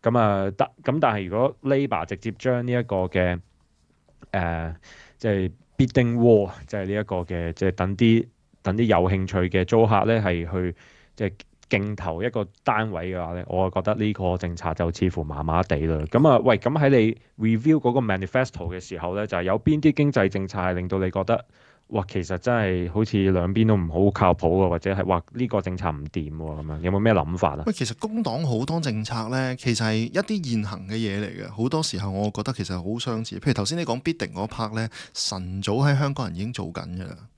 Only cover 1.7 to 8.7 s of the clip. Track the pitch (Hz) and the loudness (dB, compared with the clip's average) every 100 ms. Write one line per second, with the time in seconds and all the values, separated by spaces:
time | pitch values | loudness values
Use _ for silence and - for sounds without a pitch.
1.7 | 139 139 101 85 98 117 - 131 123 123 | 0 0 -2 -4 -6 -8 -4 -2 -2 0
2.7 | 123 120 95 92 92 90 90 - _ _ | -2 0 -2 0 2 0 0 -8 _ _
3.7 | _ _ _ _ _ - 98 87 82 82 | _ _ _ _ _ -6 -4 -2 -4 -6
4.7 | 82 - - - _ 117 98 92 - _ | -10 -18 -20 -20 _ -2 0 -2 -6 _
5.7 | - 127 127 120 117 120 110 95 - - | -2 2 2 2 4 6 6 4 -6 -10
6.7 | 104 95 104 107 92 85 87 85 82 95 | -8 -4 -4 -2 -4 -4 -4 -4 0 -2
7.7 | 92 104 98 117 113 - _ _ _ - | 0 -2 4 4 4 2 _ _ _ -4